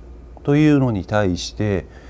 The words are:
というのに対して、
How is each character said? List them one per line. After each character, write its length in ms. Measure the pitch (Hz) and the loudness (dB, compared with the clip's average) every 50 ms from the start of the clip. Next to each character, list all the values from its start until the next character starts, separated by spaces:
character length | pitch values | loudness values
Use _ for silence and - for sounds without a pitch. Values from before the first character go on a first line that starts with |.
| - - - - - - - - - 143 | -20 -20 -20 -20 -20 -20 -18 -8 -2 0
と 80 | 143 | 2
い 100 | 147 151 151 | 4 4 4
う 80 | 147 143 | 4 4
の 140 | 135 123 | 2 0
に 120 | 110 95 87 | 0 -2 -4
対 320 | - 107 107 104 95 90 | -2 0 0 0 0 -2
し 180 | - - - - | -4 -6 -8 -6
て、 300 | - 107 104 101 87 - - - - - | -4 -2 -2 -2 -2 -4 -8 -14 -20 -20